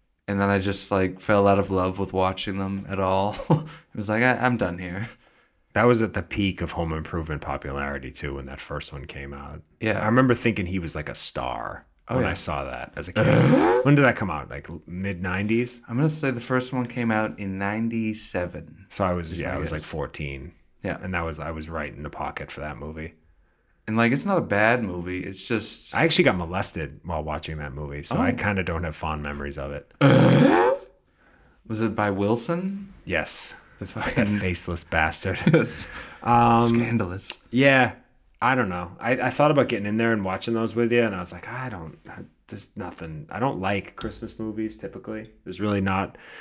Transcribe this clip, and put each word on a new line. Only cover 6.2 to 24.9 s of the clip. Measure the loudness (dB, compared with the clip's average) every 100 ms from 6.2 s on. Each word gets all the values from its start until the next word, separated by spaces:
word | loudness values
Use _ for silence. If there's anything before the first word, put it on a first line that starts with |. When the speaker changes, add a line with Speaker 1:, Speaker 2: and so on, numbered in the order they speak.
Speaker 2:
peak | -4 0 2 2
of | -4
Home | -2 -2
Improvement | -2 -4 -6 -4 -6
popularity, | -6 -6 -6 -6 -6 -6 -8
too, | -8 -8 -8
when | -10
that | -12
first | -8 -8 -8
one | -12 -14
came | -12 -12
out. | -12 -14 -16 -18 _
Speaker 1:
Yeah. | -2 0
Speaker 2:
I | 2
remember | 4 4 4
thinking | 2 0 -2
he | -4
was, | -4
like, | -6 -6
a | -4
star | -4 -2 -6 -6 -8 -12 -16 _ -4
Speaker 1:
Oh, | 0
Speaker 2:
when | 0
Speaker 1:
yeah. |
Speaker 2:
I |
saw | 0 -2 -2 -6
that | -8 -10 -10
as | -6
a |
kid. | 2 4
Speaker 1:
<gasps> | 6 8 6 6 4 6
Speaker 2:
When | 8
did |
that | 6 4
come | -2
out? | -4 -6
Like, | -12 -12
l-, | -14 -10
mid | -6 -6 -4
nineties? | -4 -2 0 0 0 -6 -6
Speaker 1:
I'm | 0
gonna | 0
say | 0 -2
the | -2
first | -2 -2 0
one | -4 -4
came | -2 0
out | 2 0 -4
in | -8 -4
ninety-seven. | -4 -2 -2 -2 -2 -4 -4 -4 -4 -8 -14 -20 -14
Speaker 2:
So | -2 0
I |
was, | 0 -2
Speaker 1:
is | -4
Speaker 2:
yeah, | -4
Speaker 1:
my | -4
Speaker 2:
I |
was, | -4
like, | -4
Speaker 1:
guess. | -6
Speaker 2:
fourteen. | -6 -6 -6 -8 -8 -14 -18 _ _
Speaker 1:
Yeah. | -8 -6
Speaker 2:
And | -4
that | -4
was, | -4 -6
I | -8
was | -8 -8
right | -8 -8 -8
in |
the | -12
pocket | -8 -8 -8 -10
for | -10
that | -10 -10
movie. | -10 -10 -12 -14 _ _ _ _ _ _ -4
Speaker 1:
And, | 2
like, | 2
it's | 2 0
not | 0
a |
bad | 0 4 4 4
movie. | 0